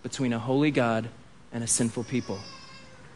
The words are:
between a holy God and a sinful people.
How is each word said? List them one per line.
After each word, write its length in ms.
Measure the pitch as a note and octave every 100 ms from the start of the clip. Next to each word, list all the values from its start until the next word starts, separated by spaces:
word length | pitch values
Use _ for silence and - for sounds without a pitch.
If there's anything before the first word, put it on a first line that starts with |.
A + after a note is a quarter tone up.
between 300 | - - B2+
a 60 | A#2
holy 300 | A2+ C3 D3+
God 380 | C3+ A#2+ A2+ A2+ - - - -
and 100 | A#2+
a 40 | A#2
sinful 360 | - A#2 B2
people. 360 | A2+ B2 - G2 - - - - - - -